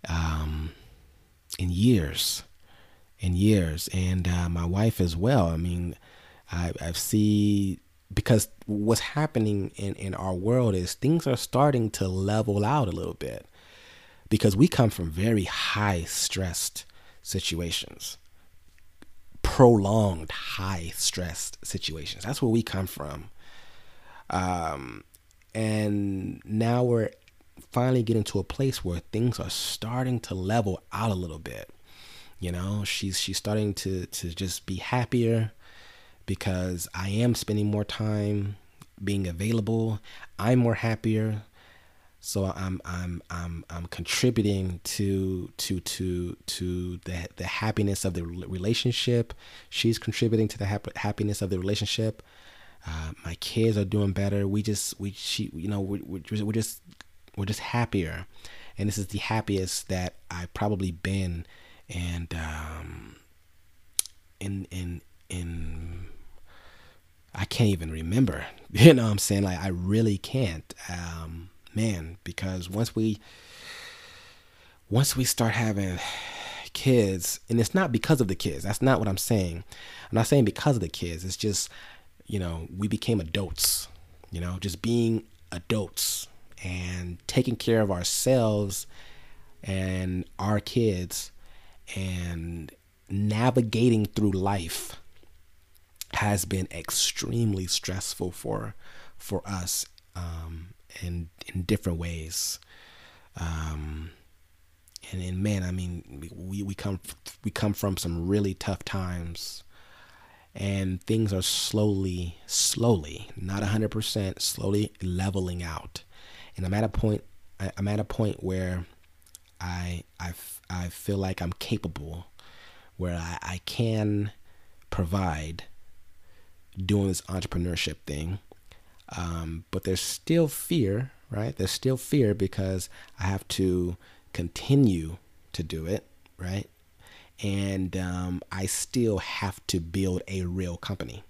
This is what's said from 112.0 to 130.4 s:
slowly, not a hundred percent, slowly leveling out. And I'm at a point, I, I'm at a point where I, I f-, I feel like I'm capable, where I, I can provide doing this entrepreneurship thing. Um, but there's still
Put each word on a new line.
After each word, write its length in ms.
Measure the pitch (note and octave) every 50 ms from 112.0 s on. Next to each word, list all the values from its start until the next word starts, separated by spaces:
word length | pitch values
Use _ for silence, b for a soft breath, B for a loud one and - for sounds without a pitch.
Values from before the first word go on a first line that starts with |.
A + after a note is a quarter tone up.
| F#2+ F#2+ F2+ F2+ F2+ F2 E2+ - -
slowly, 840 | - - - - - - - A2+ A#2+ A#2 F2+ D2+ D2+ D#2 - - - - -
not 260 | F#2+ F#2 F#2+ G2+ G#2
a 40 | G2
hundred 240 | G#2 A2 A2 G#2
percent, 500 | - G#2+ G#2+ - - A2+ G2+ F#2+ - -
slowly 500 | - - - - A2+ G2 G2+ G2+ G#2+ G#2 - -
leveling 640 | - F#2 F2+ F2+ F#2+ G2 F#2 G2 F#2 F2+ F2 F2 F2
out. 400 | E2+ D#2 - - - - - - B B B B B B B B B B -
And 80 | F2+
I'm 80 | F2+ F#2+
at 100 | G#2 A2
a 60 | A2
point, 340 | - - - A2 G#2 - - - - - - - - -
I, 140 | F#2+ F#2+ - -
I'm 100 | G2+ G2+
at 140 | G#2 G#2
a 40 | G#2
point 380 | - - - A2+ G#2 - - -
where 420 | F#2 F#2 F#2 F#2 F#2 F2+ F2+ F2 - - - - - - - - - - - - - - -
I, 420 | F#2 F2+ F2 F2+ F2 F2 F2 E2+ - _ _ _
I 100 | F#2 F2+
f-, 320 | F2 - - - - - _ _
I 200 | F2+ F#2 F2+ F2
feel 280 | - - - - G2+ G2
like 240 | G2 F#2 F#2 -
I'm 120 | F2+ F2 F2+
capable, 720 | - - - A#2+ G2+ - F2 D#2 - D2 D#2 E2+ F2 F#2 - - B B B B B B B B B B B B -
where 180 | F2+ F2+ F2
I, 220 | E2+ E2 E2+ F2 -
I 200 | - - F#2 F#2 -
can 640 | - - - A#2 A2+ A2 A2 G#2+ G#2 G#2 G#2 G#2 G2+ - - b b b b b b b b b -
provide 720 | - - F#2+ D#2+ F2 G2 F#2+ F2 D#2 D#2 D#2 D#2 E2 - - - - - - - - - - - - - b b b b b b b b b - - F#2
doing 300 | F#2 F#2 G2+ G2+ G2 G2
this 140 | F#2 - -
entrepreneurship 760 | - F#2+ F#2 F2+ - - F2+ F2 F2 F2 E2+ - - D2+ - - -
thing. 320 | D2 C#2+ D#2 E2+ F#2+ G2+ - - - - - b b b b b b b b - - F2
Um, 480 | F2 E2+ E2+ E2 E2 D#2+ E2 E2 E2+ _
but 120 | - F#2+ -
there's 160 | G2 F#2+ F#2+
still 480 | - - - - - - D#3+ E3+